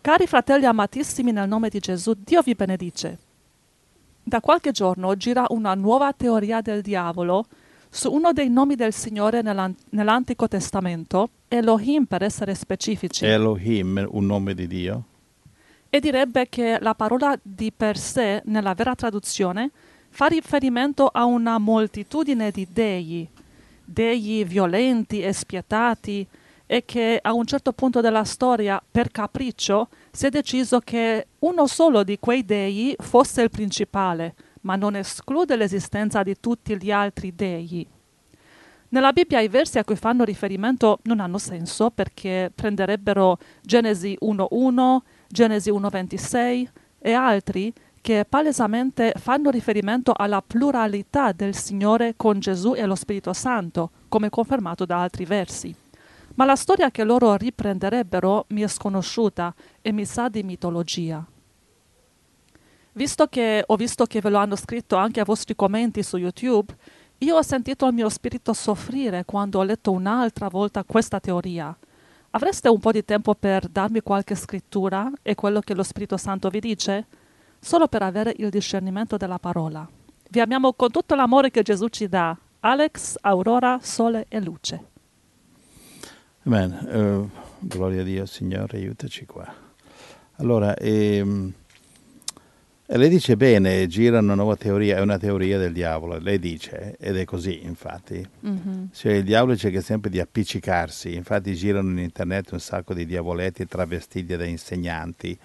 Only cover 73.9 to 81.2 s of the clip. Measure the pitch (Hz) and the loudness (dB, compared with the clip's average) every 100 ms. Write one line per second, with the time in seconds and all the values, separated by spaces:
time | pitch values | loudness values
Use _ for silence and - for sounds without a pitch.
73.9 | 226 - 196 202 196 - 190 - 202 190 | -2 0 -2 -2 -6 -6 -12 -6 -2 -2
74.9 | 190 233 277 - 208 202 208 - 196 185 | -2 -4 -6 -6 -2 0 0 -2 -4 -4
75.9 | - 202 190 208 190 190 196 226 208 - | -6 -6 -6 -4 -4 -4 -4 -4 -4 -2
76.9 | 196 220 - _ _ _ _ - 339 320 | -4 -6 -18 _ _ _ _ 0 2 2
77.9 | 220 190 185 226 - 214 196 196 196 190 | 2 -2 -2 -2 -2 -2 -2 -2 -4 -4
78.9 | 190 226 208 185 180 180 170 160 156 160 | -6 -4 -4 -4 -6 -4 -4 -4 -8 -14
79.9 | - - _ _ 226 226 262 262 - 247 | -20 -20 _ _ 0 2 4 2 4 2
80.9 | 311 - 285 | 2 0 2